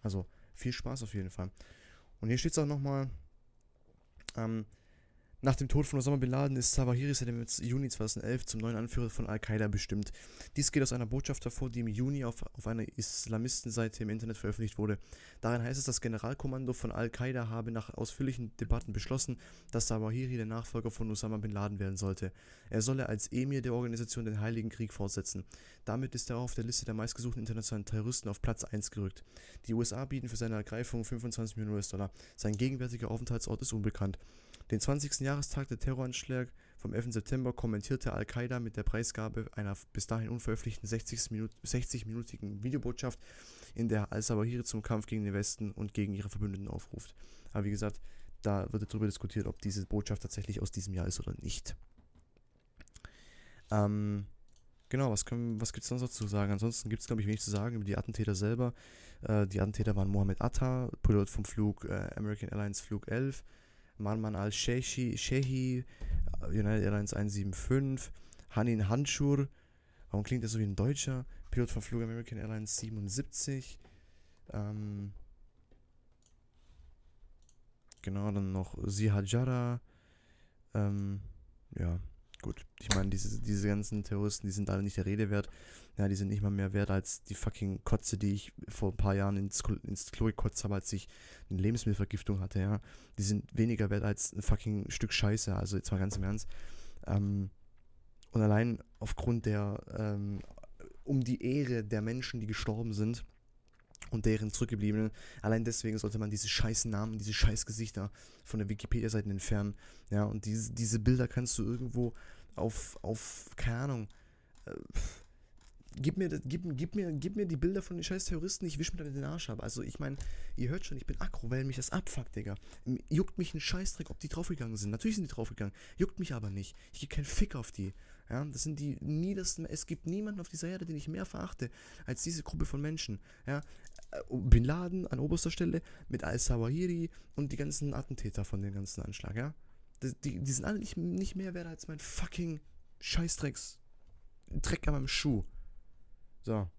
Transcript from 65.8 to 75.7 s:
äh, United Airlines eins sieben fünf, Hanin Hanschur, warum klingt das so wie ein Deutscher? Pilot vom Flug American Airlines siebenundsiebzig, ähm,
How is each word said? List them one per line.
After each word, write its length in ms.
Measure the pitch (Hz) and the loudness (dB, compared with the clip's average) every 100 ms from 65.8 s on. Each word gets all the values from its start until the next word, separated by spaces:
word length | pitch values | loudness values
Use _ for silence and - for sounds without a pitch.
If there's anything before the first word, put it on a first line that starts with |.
| 123 - - - - - | -4 -6 0 4 4 2
äh, 40 | - | 2
United 360 | 107 104 90 | 2 4 4
Airlines 300 | 98 104 104 | 4 2 0
eins 200 | - 104 | 0 0
sieben 200 | 101 98 | 0 -2
fünf, 580 | 95 - 131 135 131 - - - - - | -2 2 2 2 -2 -4 -12 -14 -18 -4
Hanin 400 | - 117 113 98 | 2 4 4 4
Hanschur, 580 | 120 143 - 143 139 139 - - - _ - - | 4 2 4 4 6 2 -4 -20 -20 _ -20 -2
warum 140 | 101 | -2
klingt 200 | 104 127 | 2 0
das 100 | 117 | 0
so 60 | 113 | 0
wie 40 | |
ein 120 | 104 98 | 2 4
Deutscher? 520 | 113 143 - 127 127 - - | 2 2 0 -2 -6 -12 -2
Pilot 180 | - 120 | 2 2
vom 140 | 117 | 0
Flug 180 | 104 117 | -2 -2
American 380 | 113 117 117 110 | 0 -4 -6 -6
Airlines 360 | 107 110 107 - | -4 -4 -2 -4
siebenundsiebzig, 1040 | 110 110 101 110 147 - - 135 - - - - - - - - - | -4 -4 -2 -2 -4 -4 -2 -2 -6 -14 -18 -20 -20 -20 -20 -20 -8
ähm, 600 | 104 104 107 104 101 101 101 - - - _ _ | -4 -4 -4 -4 -4 -6 -10 -16 -20 -20 _ _